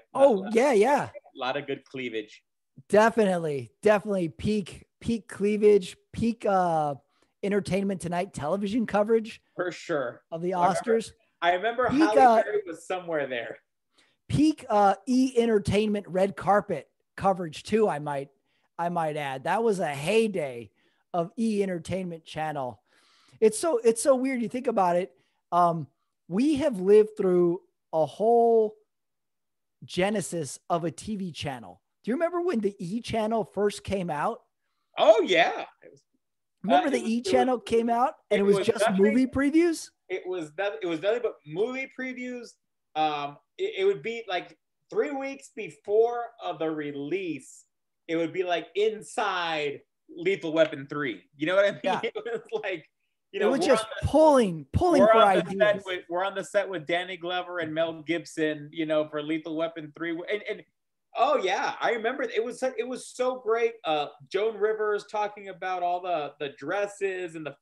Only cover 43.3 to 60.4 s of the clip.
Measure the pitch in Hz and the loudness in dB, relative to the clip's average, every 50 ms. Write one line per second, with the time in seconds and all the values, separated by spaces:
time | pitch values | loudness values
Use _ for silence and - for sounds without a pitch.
43.3 | 147 - _ _ _ - 190 214 - 180 190 196 196 160 147 226 226 233 - 190 | -10 -14 _ _ _ -8 -8 -6 -4 -2 0 0 0 0 -4 -8 -8 -8 -8 -6
44.3 | 185 175 156 - - _ _ _ _ _ _ - 175 202 262 302 285 269 269 269 | -6 -6 -6 -8 -18 _ _ _ _ _ _ -8 -4 -2 -2 -2 -4 -6 -8 -8
45.3 | 277 269 - - - - 208 165 - _ - 202 208 220 226 240 240 240 233 - | -10 -12 -16 -18 -14 -12 -12 -12 -14 _ -6 0 2 2 4 2 2 -4 -8 -8
46.3 | - - 185 180 170 156 160 160 160 151 147 147 143 139 143 147 175 196 190 170 | -12 -10 -8 -8 -6 -4 -4 -4 -4 -4 -6 -8 -8 -8 -6 -4 -4 -4 -4 -4
47.3 | 147 127 - - - - - _ _ _ _ _ _ _ _ - 165 165 170 160 | -8 -10 -12 -16 -20 -20 -20 _ _ _ _ _ _ _ _ -4 -2 -2 -2 -2
48.3 | 165 185 180 180 175 165 160 - - 196 208 220 214 208 160 - - 247 220 202 | -2 -4 -4 -2 -2 -4 -4 -4 -2 0 0 0 0 -2 -10 -10 -6 -4 -2 -2
49.3 | 185 180 175 165 160 151 147 143 139 - _ _ _ _ _ - - - 165 185 | -2 -2 -2 -2 -2 -2 -4 -4 -6 -8 _ _ _ _ _ -20 -12 -4 -2 -2
50.3 | 196 - - 160 151 160 160 151 156 139 135 139 151 147 147 131 101 90 - _ | -2 -2 -2 0 4 4 4 4 2 -8 -10 -8 -6 -4 -4 -4 -6 -8 -12 _
51.3 | _ 139 151 165 185 196 202 196 160 135 - 185 180 143 120 233 - 214 214 233 | _ -6 -2 0 4 4 4 4 2 0 -2 -2 -2 0 -2 -4 -6 -8 -8 -8
52.3 | 233 220 - - 226 220 214 196 185 160 - _ _ _ _ _ _ _ _ _ | -8 -8 -8 -8 -8 -6 -6 -6 -8 -8 -10 _ _ _ _ _ _ _ _ _
53.3 | - 196 190 214 269 269 359 302 254 220 - - - - - - - 294 311 311 | -4 0 2 2 2 2 4 4 4 2 2 -4 -8 -6 -4 2 4 6 8 8
54.3 | 285 262 233 190 170 156 139 _ - - 339 359 330 277 - 220 220 226 214 196 | 8 6 4 2 0 -6 -6 _ -2 2 2 4 6 6 8 8 8 8 8 6
55.3 | 190 - - - 190 196 208 208 202 196 202 190 180 175 - - 170 175 190 196 | 6 4 2 0 0 2 2 2 2 0 -2 -6 -8 -8 -6 -6 -4 -4 -2 -2
56.3 | 196 196 175 - - 202 190 190 190 170 151 156 170 175 185 180 190 170 165 175 | -4 -6 -6 -2 0 0 0 0 -4 -8 -4 -2 -2 -2 -2 -4 -10 -10 -8 -6
57.3 | 180 180 180 180 180 175 165 156 156 160 165 165 160 160 151 151 170 170 165 - | -4 -4 -6 -6 -6 -6 -6 -4 -2 -2 -2 -2 -4 -8 -6 -4 -4 -4 -6 -8
58.3 | - 165 156 156 151 147 147 147 160 165 156 156 156 151 151 151 151 151 147 151 | -6 -4 -2 -2 -2 -4 -8 -12 -8 -6 -4 -2 0 0 -2 -2 -4 -6 -4 -4
59.3 | 160 156 156 170 156 156 165 160 160 165 151 147 - - 165 170 165 165 175 - | -4 -6 -6 -6 -6 -4 -4 -6 -6 -10 -14 -14 -12 -10 -8 -8 -8 -8 -6 -6
60.3 | 214 208 | -6 -6